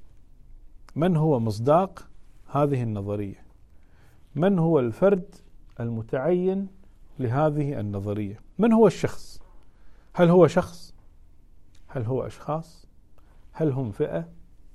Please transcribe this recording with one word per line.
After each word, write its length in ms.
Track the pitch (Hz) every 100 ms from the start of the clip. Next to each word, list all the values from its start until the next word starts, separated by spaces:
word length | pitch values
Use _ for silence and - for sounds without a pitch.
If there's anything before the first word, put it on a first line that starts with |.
| - - - - - - - - - 135
من 220 | 175 165
هو 220 | 160 127
مصداق 680 | 113 104 120 165 190 - - - - - -
هذه 320 | 139 147 131
النظرية؟ 640 | 113 104 101 104 101 98 - - - - - - - - - 139
من 240 | 185 185
هو 200 | 165 156
الفرد 560 | 120 107 190 196 180 - - - - -
المتعين 880 | 117 113 110 135 147 180 185 196 196 - - - - -
لهذه 600 | 123 131 156 147 143 120
النظرية؟ 600 | 104 101 101 104 101 104 - -
من 160 | 226
هو 140 | 226 233
الشخص؟ 540 | - - - - - - - - - - - -
هل 160 | - 175
هو 180 | 180 156
شخص؟ 480 | 185 - - - - - - - - - - - - -
هل 160 | 135
هو 220 | 110 127 117
أشخاص؟ 640 | - - 160 165 - - - - - - - -
هل 200 | - 156
هم 200 | 131 120
فئة؟ 380 | - 147 165 170 - - - -